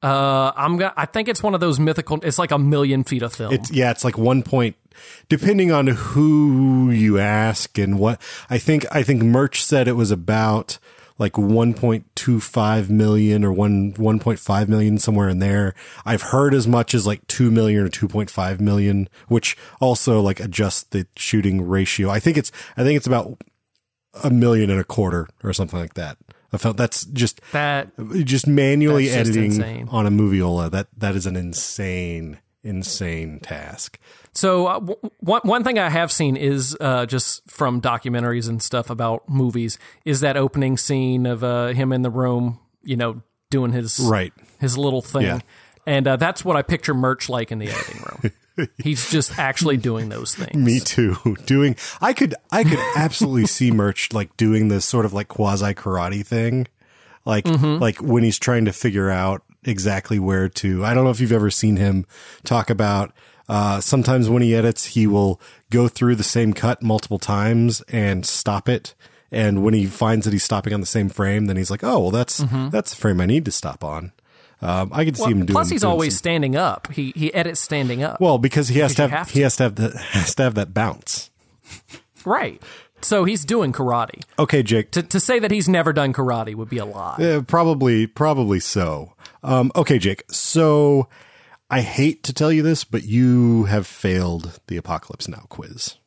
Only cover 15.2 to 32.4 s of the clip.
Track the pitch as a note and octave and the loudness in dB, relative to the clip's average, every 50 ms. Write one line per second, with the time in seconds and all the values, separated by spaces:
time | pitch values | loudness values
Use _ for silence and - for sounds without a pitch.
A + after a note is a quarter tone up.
15.2 | G2+ F#2+ F#2 F2+ F#2+ G2 G2 G2+ G#2 F#2+ F#2 - - - - - - G#2 A2+ G#2 | 2 2 0 0 0 0 2 0 0 -2 -4 -8 -16 -20 -20 -14 -6 -4 -2 -2
16.2 | - - - C3 C#3 C#3+ C3+ C#3 A2+ A2+ A#2+ A#2+ A#2 - - B2 G2+ G#2 G#2 - | -2 -2 0 2 2 4 4 2 2 2 2 2 2 2 0 0 0 0 -2 -4
17.2 | _ _ - - B2+ A#2+ A2+ A2+ A2+ A2 G#2+ G#2 G2+ F#2 - - - G2 - G#2 | _ _ -2 2 2 4 4 4 4 4 4 2 2 0 -2 -4 -4 -2 -2 -2
18.2 | G#2 F#2+ - - F#2+ F#2 G2 F2+ G#2 G#2 G2+ G2+ G2+ G2+ G2 G2 G2 - _ - | -4 -4 -4 -4 -4 -4 -2 0 0 2 2 2 2 2 2 0 0 -4 _ -20
19.2 | - - A#2 A#2 - - - - - - - - - C3 B2 - - - A#2+ A2 | -6 0 0 0 0 -2 -6 -6 -12 -20 -8 -2 0 2 2 2 2 2 2 4
20.2 | G2+ G2 F#2+ - - A2 F2+ - G#2+ G2 - - - _ - G2+ F2+ _ _ - | 4 2 0 -2 -6 -8 -4 -2 -2 -2 -2 -4 -6 _ -4 -4 -4 _ _ -10
21.2 | - - - A2 G2 G2 F#2+ F#2+ F2+ F2 F#2 F#2+ F#2+ F#2 - - G2+ F#2+ G2 A2 | -6 -2 0 2 2 2 0 0 -2 0 0 0 0 0 -2 -2 -2 0 -2 0
22.2 | - E3 E3 D3+ C3 - - - - - - - B2 C3+ D3 D3 - C3 B2+ A#2 | 2 2 2 2 -2 -2 -6 -10 -20 -18 -6 -2 0 2 2 0 0 0 0 0
23.2 | - F2+ A#2+ - - _ _ _ _ _ _ _ _ _ _ _ _ _ _ - | -2 -4 -10 -16 -18 _ _ _ _ _ _ _ _ _ _ _ _ _ _ -4
24.2 | - C#3+ B2 A#2+ A#2+ A#2+ A#2 A2 G#2+ G2 G2 F#2+ F2+ _ - - G#2 F#2 E2+ F2 | 0 2 4 4 4 4 4 4 4 2 2 0 -2 _ -2 -2 -2 0 0 -2
25.2 | D#2+ D#2 - _ - G#2+ F#2 - G2 E2+ - F#2 E2+ D#2+ _ - E2+ D2+ C#2 _ | -4 -6 -12 _ -8 -6 -4 -4 -4 -4 -4 -8 -8 -8 _ -10 -10 -10 -12 _
26.2 | _ _ - _ _ _ - G2+ - A3 A3 - B2 A2+ - - - - C#3+ B2+ | _ _ -20 _ _ _ -8 -4 -2 -2 -2 0 -2 -2 -2 -4 -6 -6 -2 -2
27.2 | A#2+ A2 - - _ - - D3 D3 D3 C#3+ C#3 C#3 - _ - B2 A2 - F#3+ | -2 -2 -2 -6 _ -8 -6 -4 -2 0 -2 -2 -4 -6 _ -14 -12 -6 -2 -2
28.2 | D#3+ B2+ C3 C3+ - D3 D3 C#3+ C#3 C3+ C#3 D3 D3+ D3+ D3+ C#3+ C3+ C3+ B2 B2 | 0 0 0 0 2 4 4 4 4 4 4 4 4 4 4 4 2 2 2 2
29.2 | A#2 A2+ G#2+ A2 A2 G#2+ G#2 G#2+ G#2+ A2 A2+ A#2+ A#2+ A#2 A#2+ A2+ G#2+ G#2 G2+ G#2 | 2 2 2 2 2 2 2 0 -2 -4 -6 -10 -10 -4 -2 0 2 4 4 4
30.2 | G#2+ G#2 F#2+ G2 F#2 F2+ F2 F2 E2+ E2 D#2+ F#2+ G2 - _ - G#2+ G2+ F#2+ G2 | 4 4 2 2 2 2 0 0 -2 -2 -2 -4 -6 -6 _ -6 -4 -2 -2 -2
31.2 | F2 F#2+ F2+ F#2 F2+ F2 E2+ - - - - - G2+ F#2+ F#2 F#2 F2+ F2 E2+ E2 | -4 -4 -6 -6 -6 -6 -6 -8 -8 -8 -8 -8 -6 -6 -4 -6 -6 -6 -6 -8
32.2 | E2 D#2+ D2 - | -10 -12 -14 -18